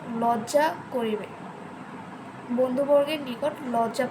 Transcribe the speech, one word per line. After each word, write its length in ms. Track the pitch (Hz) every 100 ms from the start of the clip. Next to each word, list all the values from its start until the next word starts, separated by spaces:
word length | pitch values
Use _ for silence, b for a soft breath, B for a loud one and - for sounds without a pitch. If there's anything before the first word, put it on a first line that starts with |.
| - 233
লজ্জা 540 | 233 233 220 285 320 349 -
করিবে, 340 | 254 226 208 190 - - - - - - - - - - - -
বন্ধুবর্গের 720 | 240 254 247 277 285 285 311
নিকট 300 | 269 233 294 - 254
লজ্জা 360 | 233 226 247 254